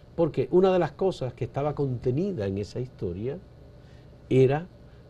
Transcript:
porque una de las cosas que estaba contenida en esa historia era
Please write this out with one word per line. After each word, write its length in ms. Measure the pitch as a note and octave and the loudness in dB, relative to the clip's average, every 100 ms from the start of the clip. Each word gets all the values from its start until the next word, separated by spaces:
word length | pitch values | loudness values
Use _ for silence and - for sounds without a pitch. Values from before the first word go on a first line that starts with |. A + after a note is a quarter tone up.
| - | -12
porque 340 | - E3 - B2 | -2 0 0 2
una 200 | F3+ F#3+ | 4 4
de 60 | F#3 | 4
las 140 | D#3+ | 0
cosas 420 | - F#3+ - B2+ | 0 -2 -2 -8
que 100 | - | -6
estaba 300 | A#2+ C3+ D3 | -6 -4 -4
contenida 720 | D3 C#3 A#2+ B2+ C3 G3+ E3+ G2 | -2 -4 -2 -2 -2 -2 -4 -4
en 100 | G2 | -4
esa 200 | G2+ A#2+ | -6 -8
historia 580 | B2+ - G2+ F2 A#2 E3+ - - - - - - - - - | -10 -8 -8 -6 -8 -10 -14 -20 -20 -20 -20 -20 -20 -20 2
era 380 | B2+ C3 D3 F3+ - - - | 6 6 4 -4 -18 -20 -20